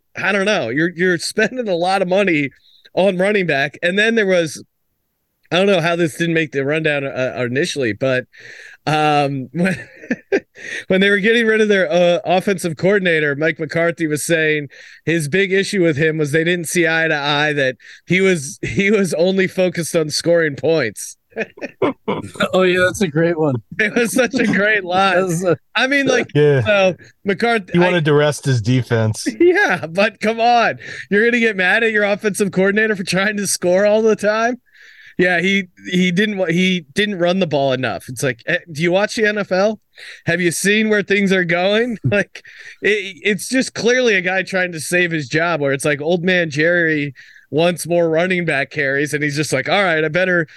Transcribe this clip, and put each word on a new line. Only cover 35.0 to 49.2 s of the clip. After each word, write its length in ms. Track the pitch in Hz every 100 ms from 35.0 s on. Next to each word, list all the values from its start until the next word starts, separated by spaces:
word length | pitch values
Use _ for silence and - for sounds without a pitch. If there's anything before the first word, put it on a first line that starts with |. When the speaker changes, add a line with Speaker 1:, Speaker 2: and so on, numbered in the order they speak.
| - -
Speaker 1:
Yeah, 220 | 180 175
he, 280 | 185 196 185 _ 196
he 220 | 185 185
didn't 260 | 175 214 196
wa-, 80 | 170
he 340 | 170 185 180 151
didn't 260 | - 208 185
run 220 | 175 190
the 60 | 170
ball 260 | 147 139
enough. 360 | 127 120 90 -
It's 140 | 127
like, 200 | 135 120 -
eh, 120 | 175 175
do 120 | 147
you 100 | 170
watch 240 | 185 208 240
the 100 | 208
N 120 | 208
F 120 | 190
L? 300 | 185 208 214 _ - - - -
Have 140 | 175
you 100 | 175
seen 380 | - 190 214 220
where 140 | 208
things 300 | - 202 196
are 120 | 190
going? 540 | 175 175 190 214 247 208
<laughs> 20 |
Like, 400 | - 202 - - - - - -
it, 380 | - 208 190 175
it's 260 | 196 190 -
just 260 | 262 -
clearly 400 | - 214 254 240
a 60 | 190
guy 220 | 180 190
trying 300 | 175 185 180
to 80 | 165
save 300 | - 175 175
his 180 | 160 127
job 320 | 156 170 156
where 120 | 139
it's 120 | 135
like 160 | 151 139
old 220 | 151 180
man 280 | 180 180 165
Jerry 640 | 139 165 175 160 151 143 - - - -
wants 360 | 143 175 170 156
more 220 | 170 165
running 360 | 160 185 180
back 260 | 165 139 139
carries, 440 | 151 139 139 147
and 80 | 147